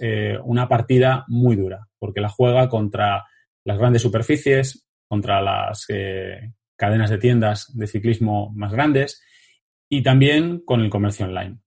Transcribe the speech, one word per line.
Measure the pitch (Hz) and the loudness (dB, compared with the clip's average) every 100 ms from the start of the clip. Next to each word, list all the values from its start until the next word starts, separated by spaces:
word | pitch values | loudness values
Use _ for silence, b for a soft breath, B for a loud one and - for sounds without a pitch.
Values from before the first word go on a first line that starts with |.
eh, | 117 107 107 110 | -4 -2 -4 -4
una | 123 120 123 | -2 0 2
partida | 120 110 127 131 131 - | 0 2 4 4 2 -2
muy | 120 123 | 2 2
dura, | 104 95 95 110 - | 2 -2 -8 -18 -12
porque | 101 101 | -8 -6
la | 104 | -4
juega | - 123 123 127 | 0 2 4 2
contra | 113 104 101 104 98 - b b _ | 0 -2 -2 -2 -2 -8 b b _
las | - 104 | -6 0
grandes | 123 117 | 2 4
superficies, | 117 107 113 151 139 135 131 - _ _ - | 2 0 0 0 2 2 0 -6 _ _ -6
contra | 104 98 98 | -4 0 0
las, | 98 101 98 101 - | 0 -2 -4 -8 -8
eh, | 104 98 95 95 92 113 - _ - | -6 -6 -8 -10 -12 -16 -18 _ -4
cadenas | 101 110 107 | 0 2 2
de | 107 | 2
tiendas | 123 120 107 104 - | 2 4 2 -2 -8
de | 113 107 | -8 -6
ciclismo | 107 113 107 110 104 101 107 | -2 -2 0 0 -2 -4 -8
más | 101 | -6
grandes | 113 151 135 139 - b b b b _ _ - | 0 2 2 0 -6 b b b b _ _ -4
y | 139 | 0
también | 131 131 139 151 170 175 | 4 6 6 4 0 -4
con | - 120 | -2 0
el | 110 | 0
comercio | 101 101 101 95 | 0 -2 -2 -6
online. | 92 95 117 | -6 -10 -14